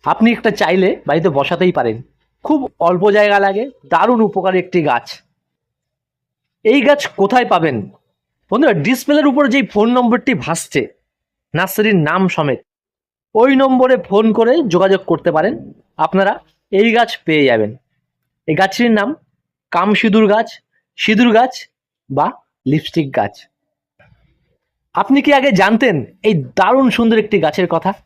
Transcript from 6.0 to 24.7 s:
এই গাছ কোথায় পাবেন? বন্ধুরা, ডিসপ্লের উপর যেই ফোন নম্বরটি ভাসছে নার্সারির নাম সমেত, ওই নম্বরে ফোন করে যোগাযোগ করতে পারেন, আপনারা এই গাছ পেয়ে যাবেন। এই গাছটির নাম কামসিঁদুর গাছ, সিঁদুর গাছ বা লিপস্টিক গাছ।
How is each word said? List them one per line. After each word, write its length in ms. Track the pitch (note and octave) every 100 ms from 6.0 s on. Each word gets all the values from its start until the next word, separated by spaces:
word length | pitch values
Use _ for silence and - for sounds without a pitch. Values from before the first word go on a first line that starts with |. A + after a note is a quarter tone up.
| _ _ _ _ _ _
এই 160 | A3 C#4
গাছ 180 | B3+ C#4+ - -
কোথায় 320 | G3 B3 A#3+
পাবেন? 240 | F#3 D#3+ B2 G2 _ _ _ _ _ _
বন্ধুরা, 240 | A3 D4+ F#3+
ডিসপ্লের 440 | D3 B3+ - D4 D4
উপর 140 | C4 C#4+
যেই 160 | C4 G#3+
ফোন 180 | G#3 A3+
নম্বরটি 380 | B3 A#3+ B3 C4 G3+
ভাসছে 380 | B2 E3+ - D3 A2 _ _ _ _ _ _
নার্সারির 440 | D3+ F#3 - G#3+ G3 D3+
নাম 140 | F3 F#3+
সমেত, 320 | - D3 B2 _ _ _ _ _ _ _
ওই 160 | G#3+ B3+ C4+
নম্বরে 400 | C4+ C4 B3+ B3+ C4
ফোন 160 | G3+ A3
করে 200 | A3 A3+ D4+ C4
যোগাযোগ 280 | E3+ F#3+ F#3+ -
করতে 200 | E3 F3
পারেন, 240 | D#3 F3+ D#4+ - - _ -
আপনারা 340 | G#3+ F#3+ G3 A3+ _ _ _
এই 160 | F#3+ A3+
গাছ 180 | A3+ A3 -
পেয়ে 240 | - D#3 C#3
যাবেন। 220 | A#2 G#2+ B2 _ _ _ _ _ _ -
এই 60 |
গাছটির 380 | D#3 F#3+ G3 A#3+
নাম 160 | G#3+ G#3 D#4 _ _ _ _ _
কামসিঁদুর 540 | F3 F#3+ G3+ A3+ G#3 A3
গাছ, 160 | G#3 A3+ - _ _ _ -
সিঁদুর 320 | - G#3+ A#3+
গাছ 200 | A3 B3+ - - _ _ _ _
বা 160 | C3+ E3+ C#4 _ _ -
লিপস্টিক 400 | D3+ - - C#3 B2+
গাছ। 180 | G#2 - _ _ _ _ _ _ _ _ _ _ _ _ _